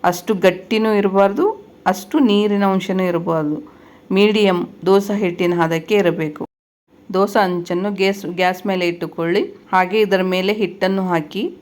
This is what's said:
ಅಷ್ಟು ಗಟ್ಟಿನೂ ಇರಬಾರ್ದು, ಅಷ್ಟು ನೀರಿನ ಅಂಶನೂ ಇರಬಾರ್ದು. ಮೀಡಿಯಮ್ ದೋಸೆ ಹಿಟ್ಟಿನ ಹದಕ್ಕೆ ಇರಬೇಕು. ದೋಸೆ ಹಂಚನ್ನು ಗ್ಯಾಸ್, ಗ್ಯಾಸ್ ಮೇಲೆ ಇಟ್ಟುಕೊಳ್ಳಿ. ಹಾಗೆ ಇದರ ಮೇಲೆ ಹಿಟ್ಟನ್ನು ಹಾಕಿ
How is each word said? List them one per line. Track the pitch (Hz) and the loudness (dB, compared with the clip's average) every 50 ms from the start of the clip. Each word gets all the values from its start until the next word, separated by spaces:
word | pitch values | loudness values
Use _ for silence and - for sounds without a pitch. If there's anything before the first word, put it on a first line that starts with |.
| - | 0
ಅಷ್ಟು | 180 180 180 - - 220 | 0 -2 -2 -2 -4 -2
ಗಟ್ಟಿನೂ | 185 190 185 180 - - - 220 220 220 220 214 | 2 2 2 2 2 -6 -2 -2 0 2 2 2
ಇರಬಾರ್ದು, | 202 196 196 185 196 196 196 202 226 330 415 - - - - - - - | 2 2 2 2 4 2 2 2 0 0 0 -2 -4 -12 -20 -20 -4 -2
ಅಷ್ಟು | - 185 - - - - 330 | -2 -2 -2 -6 -4 0 2
ನೀರಿನ | 277 220 202 208 208 208 208 202 202 | 4 4 4 2 2 2 2 2 2
ಅಂಶನೂ | 196 190 190 185 - 185 190 185 | 2 2 0 0 -2 -2 -2 0
ಇರಬಾರ್ದು. | 180 175 170 170 170 165 160 156 147 151 156 - - - - - - - - _ - | 0 -2 -2 -2 0 -2 -2 0 -2 -4 -6 -8 -16 -20 -20 -20 -20 -20 -20 _ -2
ಮೀಡಿಯಮ್ | 190 190 202 214 208 220 208 196 180 175 170 - - - 170 | 2 4 4 4 4 4 4 4 2 2 -2 -6 -10 -6 2
ದೋಸೆ | 175 190 202 202 202 208 208 | 4 4 4 4 0 -4 -2
ಹಿಟ್ಟಿನ | 208 180 170 175 185 175 175 | -2 -2 -2 0 0 0 2
ಹದಕ್ಕೆ | 175 170 160 165 165 160 - 214 | 2 0 0 0 -4 -2 0 0
ಇರಬೇಕು. | 208 190 175 165 165 160 151 151 - - - _ _ _ _ _ _ _ _ _ _ _ _ - | 2 2 2 0 0 -4 -6 -6 -8 -12 -14 _ _ _ _ _ _ _ _ _ _ _ _ -2
ದೋಸೆ | 185 196 202 - 233 202 | 0 0 2 2 0 2
ಹಂಚನ್ನು | 185 180 175 175 - 180 175 185 208 208 | 2 0 -4 -4 -4 -4 -4 -4 -4 -2
ಗ್ಯಾಸ್, | 185 190 190 196 196 - | 0 0 0 0 -2 -6
ಗ್ಯಾಸ್ | - 175 175 180 180 185 185 - | -10 -4 0 0 0 0 -2 -4
ಮೇಲೆ | 208 190 185 180 170 | -4 -2 -2 -2 -2
ಇಟ್ಟುಕೊಳ್ಳಿ. | 170 175 165 156 - - 165 165 175 208 359 - - - - - - | -2 -4 -8 -10 -6 -6 -4 0 0 0 -2 -2 -8 -18 -12 -2 0
ಹಾಗೆ | 185 185 180 190 220 | 0 0 2 2 0
ಇದರ | 214 196 196 185 185 | 2 2 2 0 0
ಮೇಲೆ | 185 180 185 185 196 214 | 0 -2 -2 0 -2 -2
ಹಿಟ್ಟನ್ನು | 214 214 170 170 - - 185 196 190 190 | -2 -2 -4 -4 -4 -2 -2 0 -2 -2
ಹಾಕಿ | 185 175 165 151 - - 190 233 370 - - | -2 -2 -2 -4 -4 -8 -8 -8 -8 -8 -12